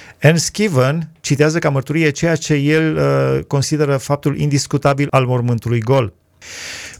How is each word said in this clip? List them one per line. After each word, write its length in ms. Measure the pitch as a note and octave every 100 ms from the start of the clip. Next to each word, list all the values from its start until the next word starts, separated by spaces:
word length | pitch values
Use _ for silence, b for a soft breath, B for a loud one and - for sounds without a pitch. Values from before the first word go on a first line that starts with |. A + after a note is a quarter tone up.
| B B
Ernst 340 | C#3+ E3+ -
Given 560 | - G#3+ C3+ B2+ E3 D#3 -
citează 380 | - C#3 D3+ E3
ca 100 | D#3
mărturie 420 | C#3 C3 D#3 D#3
ceea 260 | - E3+ D#3+
ce 180 | -
el, 420 | D3 C#3+ D#3 D#3+ D#3
uh, 480 | C#3 C#3 C3+ C3+
consideră 520 | B2+ C#3+ C3+ D3+ C#3+ C3+
faptul 420 | - C#3+ D3 C#3
indiscutabil 680 | D3 C#3 - C#3+ C#3+ C#3 D3
al 160 | C3+ B2
mormântului 540 | B2 A#2+ A#2 A#2 A#2+
gol. 320 | A2 C3+ G2+ - _ _ B B B B B